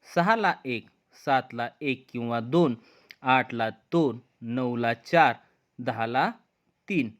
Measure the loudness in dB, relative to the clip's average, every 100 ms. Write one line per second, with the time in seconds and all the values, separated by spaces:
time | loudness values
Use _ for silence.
0 | -4 -2 0 2 0 -2 -6 -8 -8 _
1 | _ _ -2 -2 -2 -8 -8 _ -6 -6
2 | -8 -8 -4 -4 0 2 2 0 _ _
3 | _ -8 2 2 2 -4 -4 -4 _ 0
4 | 0 -2 _ _ -6 -4 -2 -2 -2 -2
5 | 2 4 4 2 _ _ _ -10 -8 -4
6 | -2 0 -2 -4 _ _ _ _ -6 -4
7 | -4 -8